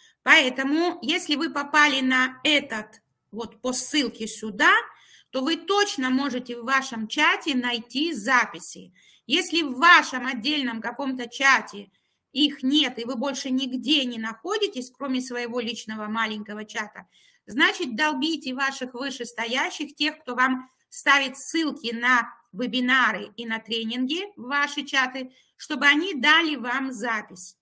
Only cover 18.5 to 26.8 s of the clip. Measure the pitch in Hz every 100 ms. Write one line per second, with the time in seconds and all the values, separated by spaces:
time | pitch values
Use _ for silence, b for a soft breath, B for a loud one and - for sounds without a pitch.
18.5 | 254 269 269 254 240 277 262 233 - 233
19.5 | 254 349 - 294 - 294 302 - 247 254
20.5 | 254 B B B - - 277 269 262 -
21.5 | 330 311 - 226 233 240 254 233 - _
22.5 | 185 240 247 247 262 233 196 - - 233
23.5 | 226 220 226 226 240 254 330 403 - 240
24.5 | 285 285 285 277 277 254 262 254 b b
25.5 | _ - 294 285 294 370 302 285 320 330
26.5 | 285 240 254